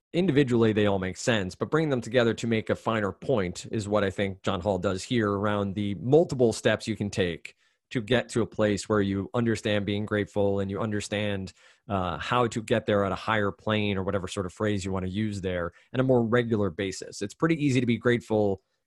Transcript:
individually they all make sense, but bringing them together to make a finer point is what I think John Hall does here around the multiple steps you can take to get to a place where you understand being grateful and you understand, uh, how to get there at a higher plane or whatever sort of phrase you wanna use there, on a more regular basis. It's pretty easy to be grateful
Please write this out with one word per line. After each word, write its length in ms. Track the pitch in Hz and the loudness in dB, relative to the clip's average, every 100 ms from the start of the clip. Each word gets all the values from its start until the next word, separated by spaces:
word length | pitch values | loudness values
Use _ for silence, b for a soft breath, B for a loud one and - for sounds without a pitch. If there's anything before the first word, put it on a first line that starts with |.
| _ | _
individually 600 | 160 185 135 131 120 113 | -2 2 4 4 4 4
they 120 | 107 104 | 4 2
all 140 | 98 | 2
make 180 | 92 90 | -2 -4
sense, 380 | - 113 92 - | 0 0 -2 -6
but 160 | 107 | -2
bringing 180 | 151 160 | 0 0
them 120 | 127 | -2
together 320 | 117 123 117 | 0 2 2
to 140 | 113 117 | 2 0
make 220 | 110 104 | 0 0
a 60 | 104 | -2
finer 360 | - 113 101 | 0 0 0
point 540 | - - 123 90 - - | -2 -2 0 0 -6 -6
is 160 | 113 101 | -6 0
what 160 | 104 | 0
I 60 | 98 | 0
think 320 | - 98 92 | 0 -4 -4
John 180 | - 95 | -4 -2
Hall 160 | 98 92 | 0 0
does 260 | 98 95 | 0 -4
here 280 | - 120 104 | -2 0 2
around 440 | 101 104 104 101 92 | 2 0 0 -2 -4
the 200 | 101 98 | -4 -4
multiple 560 | 120 151 175 131 120 | 2 4 4 2 2
steps 340 | 107 120 107 - | 2 0 0 -2
you 80 | 101 | -4
can 140 | 104 | -4
take 460 | 110 90 80 - - _ _ _ | -2 -2 -4 -12 -20 _ _ _
to 100 | 131 | -6
get 260 | 104 120 - | 0 0 0
to 120 | 120 | -2
a 40 | 101 | -2
place 440 | - 107 98 - | 0 0 0 0
where 120 | 107 | 0
you 280 | 98 98 98 | 2 -2 -2
understand 520 | 120 117 107 110 104 101 | -2 0 0 0 0 0
being 200 | 101 107 | -4 -2
grateful 540 | 104 98 104 101 98 | -2 -2 0 0 0
and 100 | 98 | -2
you 100 | 98 | -4
understand, 760 | 110 104 - 104 104 98 92 b b b - | -4 -4 -4 -4 -2 -4 -8 b b b -4
uh, 280 | 98 90 78 | -2 -2 -4
how 300 | - 123 117 | 0 2 2
to 140 | 117 | -2
get 240 | - 113 - | 0 0 2
there 200 | 101 98 | 2 2
at 60 | |
a 40 | 92 | -2
higher 360 | - 110 101 | -2 0 0
plane 460 | - - 107 104 98 | -4 -2 0 0 -2
or 60 | |
whatever 240 | 95 98 90 | -2 -4 -4
sort 180 | - 90 | -6 -6
of 80 | |
phrase 300 | - 107 101 | -4 -2 -2
you 80 | 95 | -2
wanna 160 | 95 92 | -4 -4
use 340 | 95 110 101 | -2 -4 -4
there, 300 | 92 90 85 b b | -4 -4 -4 b b
on 60 | 131 | 0
a 40 | |
more 200 | 131 123 | 4 4
regular 460 | 117 123 117 110 98 | 4 2 2 0 0
basis. 520 | 80 98 - - - | -2 -4 -6 -12 -8
It's 120 | 104 - | -10 -2
pretty 280 | 165 139 | 0 2
easy 160 | 147 127 | 2 2
to 60 | 120 | 2
be 120 | 110 | 2
grateful 640 | 123 120 - 107 104 95 _ _ | 2 2 2 2 2 0 _ _